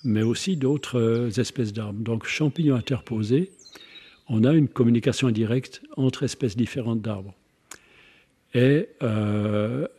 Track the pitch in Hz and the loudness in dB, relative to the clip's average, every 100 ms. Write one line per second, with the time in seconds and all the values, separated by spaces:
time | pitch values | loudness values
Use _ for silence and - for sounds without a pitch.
0 | 135 107 110 113 - 180 131 147 - 127 | -2 2 2 0 -2 0 0 0 -2 0
1 | 113 117 120 104 117 - 110 104 107 101 | 2 2 0 -2 -2 -2 -4 -4 -8 -6
2 | 113 113 - - 156 147 151 127 - 131 | -4 -4 -4 -2 -2 0 0 0 0 -6
3 | - 113 107 131 185 - - - - - | -4 -4 0 0 0 -8 -20 -20 -20 -20
4 | - _ _ 110 117 160 139 - 117 120 | -20 _ _ 2 4 4 4 2 4 4
5 | 120 117 131 110 110 123 127 - - - | 2 0 0 0 0 -2 -4 -16 -16 -2
6 | 131 - 131 - 127 101 117 143 117 113 | -2 0 -6 -2 -4 -2 -4 -2 -4 -4
7 | 107 101 101 - _ _ _ - _ _ | -4 -8 -10 -18 _ _ _ -20 _ _
8 | - _ _ _ _ - 127 147 208 - | -20 _ _ _ _ 2 4 4 0 -6
9 | 127 107 104 104 104 104 107 127 151 | -4 -2 0 0 0 0 -2 -4 -8